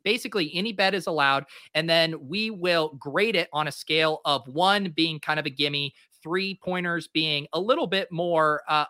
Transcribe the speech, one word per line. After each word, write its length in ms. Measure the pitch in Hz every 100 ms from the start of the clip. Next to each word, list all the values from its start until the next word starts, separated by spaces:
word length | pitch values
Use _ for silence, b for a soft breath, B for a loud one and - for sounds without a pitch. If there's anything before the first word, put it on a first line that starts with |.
Basically, 480 | 196 233 240 208 151
any 180 | 170 220
bet 220 | 202 190
is 120 | 196 180
allowed. 380 | 156 139 135 - B B
And 160 | 151 160
then 360 | 165 165 160 135
we 220 | 196 220
will 460 | 202 180 170 156 139
grade 380 | 147 151 226 190
it 140 | 165
on 160 | 147 151
a 40 |
scale 500 | - - 156 156 156
of 240 | 156 139 127
one 460 | 139 185 202 190 151
being 240 | 160 156
kind 180 | - 156
of 60 |
a 60 | 147
gimme, 420 | 131 147 143 139 - b _
three 360 | 156 185 190 185
pointers 460 | - 180 175 170 -
being 400 | 160 156 147 147
a 80 | 160
little 260 | 208 302 233
bit 240 | 190 185
more, 520 | 165 175 165 156 147 -
uh, 160 | 151 147